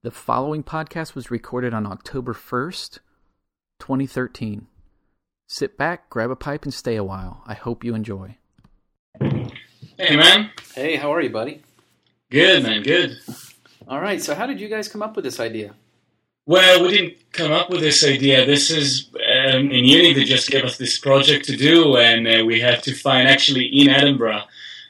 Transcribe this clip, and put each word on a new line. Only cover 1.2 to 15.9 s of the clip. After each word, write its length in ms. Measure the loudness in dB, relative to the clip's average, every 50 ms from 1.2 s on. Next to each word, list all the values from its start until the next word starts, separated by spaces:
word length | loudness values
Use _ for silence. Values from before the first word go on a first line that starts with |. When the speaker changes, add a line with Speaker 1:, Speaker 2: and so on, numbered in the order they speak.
| -12 -10
Speaker 1:
recorded 440 | -10 -10 -10 -8 -8 -6 -4 -4 -4
on 120 | -6 -6
October 460 | -8 -10 -14 _ -12 -12 -10 -8 -8
first, 680 | -12 -12 -12 -8 -6 -6 -6 -6 -10 -14 -16 -16 -20 -20 _ _ _ _ _ _ _ _ _ _ _ _ _ _ _ _
twenty 280 | -8 -6 -4 -4 -4
thirteen. 600 | -6 -6 -8 -8 -8 _ -10 -10 -10 -10 -12 -14 _ _ _ _ _ _ _ _ _ _ _ _ _ _ _ _
Sit 300 | _ -8 -8 -8 -8 _
back, 320 | -6 -6 -6 -6 -8 _ _
grab 220 | -8 -6 -6 -6
a 60 | -6
pipe, 280 | -8 -8 -10 -10 -8 -10
and 80 | -12
stay 240 | -12 -8 -6 -6 -4
a 80 | -4 -6
while. 380 | -8 -8 -10 -12 -14 -14 -18 -16
I 60 | -16
hope 320 | -16 -12 -8 -10 -10 -8 -8
you 100 | -8 -6
enjoy. 440 | -6 -8 -8 -10 -12 -14 -18 -20 _ _ _ _ _ _ _ _ _ _ _ _ _ _ _ _ -6
Speaker 2:
Hey, 960 | -4 -4 -4 -4 -6 -10 -14 -18 -20 _ _ _ -20 -20 _ -4 0 2 4
man. 360 | 6 6 6 6 4 0 -6 -10 -20 -20 -18 -12
Speaker 1:
Hey, 220 | -8 -6 -4 -4
how 160 | -4 -4 -2
are 80 | -2 -2
you, 80 | -2 -4
buddy? 320 | -4 -6 -8 -8 -10 -16 _ _ _ _ _ _ _ _ _ _ _ _ _ _
Speaker 2:
Good, 320 | 2 4 6 6 6 4
man, 200 | 2 0 -4 -4
good. 360 | -2 0 0 0 0 -2 -6 -14 -18 -18 -18 -18 -20 -20 _ _ _ _ _ _ -18
Speaker 1:
All 140 | -12 -10 -8
right, 220 | -6 -6 -6 -6
so 120 | -6 -6 -6
how 120 | -6 -6
did 120 | -8 -8 -10
you 100 | -10 -10
guys 200 | -8 -10 -10 -10
come 140 | -10 -10
up 140 | -10 -8 -8
with 100 | -8 -10
this 120 | -8 -8 -8
idea? 360 | -8 -8 -8 -10 -12 -12 -16 _ _ _